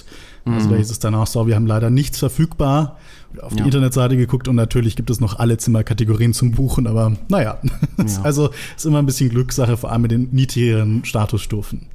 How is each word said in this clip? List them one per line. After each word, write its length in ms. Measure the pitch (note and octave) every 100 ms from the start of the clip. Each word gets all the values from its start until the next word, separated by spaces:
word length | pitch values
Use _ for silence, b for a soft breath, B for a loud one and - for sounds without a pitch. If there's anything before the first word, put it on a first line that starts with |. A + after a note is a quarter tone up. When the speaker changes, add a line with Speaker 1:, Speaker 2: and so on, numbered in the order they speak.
| - B B B A#2
Speaker 1:
Also 220 | A#2 G#2+
Speaker 2:
Mhm. 40 |
Speaker 1:
da 60 | G#2+
hieß 120 | G#2+
es 100 | A2
dann 140 | A2 G#2+
auch 120 | A2+
so, 180 | A#2 A2+
wir 100 | A2
haben 120 | A2+
leider 220 | A2 A2+
nichts 300 | B2+ C#3+ -
verfügbar. 800 | C3 - D#3+ - C#3 C#3+ D3 - B B B -
Auf 100 | -
die 60 | G#2+
Speaker 2:
Ja. 60 | C3
Speaker 1:
Internetseite 520 | C3+ C3 C3 B2 B2+
geguckt 300 | B2 B2+ C3+
und 80 | B2
natürlich 400 | A#2 B2+ A2+ -
gibt 160 | A#2
es 80 | A2
noch 180 | G#2+ G#2+
alle 200 | A#2 A2+
Zimmerkategorien 760 | - A2+ G#2+ G#2+ A2 G#2+ A#2
zum 180 | A2 B2
Buchen, 360 | A#2+ C3 - A#2+
aber 260 | A2+ A2+ G#2+ -
naja. 320 | G3 G#2+ -
<laughs> 340 | B2+ - - -
Speaker 2:
Ja. 220 | A2 G2
Speaker 1:
Also 260 | D3 C#3+ C#3+ B B B
ist 100 | D#3
immer 100 | D3
ein 80 | C#3
bisschen 240 | B2+ C3
Glückssache, 480 | A#2+ B2+ - A#2+ A#2
vor 140 | -
allem 100 | A2+
mit 60 | A#2
den 180 | A#2 B2+
niedrigeren 760 | C3 C3 A#2+ A#2+ A2 G#2+ A2 -
Statusstufen. 840 | A2+ G#2 G#2 - G#2 - - -